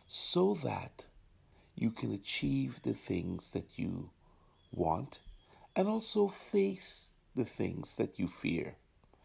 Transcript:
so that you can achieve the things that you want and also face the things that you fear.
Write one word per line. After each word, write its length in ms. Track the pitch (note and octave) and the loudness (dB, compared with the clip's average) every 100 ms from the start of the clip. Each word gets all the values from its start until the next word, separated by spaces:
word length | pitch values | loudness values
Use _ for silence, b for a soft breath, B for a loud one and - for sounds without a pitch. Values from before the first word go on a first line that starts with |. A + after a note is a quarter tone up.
| b | b
so 460 | - - F3 F#3+ F#3+ | -4 0 4 4 4
that 420 | C3 G2 - - - - - - b b b - | 0 -2 -4 -12 -20 -20 -20 -20 b b b -2
you 160 | A#2 | -2
can 200 | - A#2 | 0 -4
achieve 680 | G#2 - - C#3+ C3+ C3+ A#2+ | -4 -4 -2 2 2 0 -2
the 100 | A#2+ | -2
things 580 | A2 - F2+ F2 F#2 - | -2 0 -2 0 -4 -4
that 280 | F#2 F2+ - | -6 -6 -4
you 320 | F#2 F2+ D#2 - b b b b _ | -4 -4 -8 -14 b b b b _
want 460 | - E2 D#2+ C#3 - - - b b b - | 0 2 2 -2 -10 -16 -20 b b b 2
and 100 | F#3+ | 2
also 400 | A3+ A3+ G#3+ G3+ | 2 0 4 4
face 840 | - - G3+ G3 F#3+ - - - _ _ - | 2 0 4 4 2 -6 -8 -10 _ _ -2
the 80 | |
things 520 | A2+ - F#2+ - - - | -2 0 -2 -2 -6 -2
that 220 | - - | -2 2
you 80 | - | -2
fear. 480 | - - E2 - - _ _ _ - | 0 0 0 -2 -8 _ _ _ -20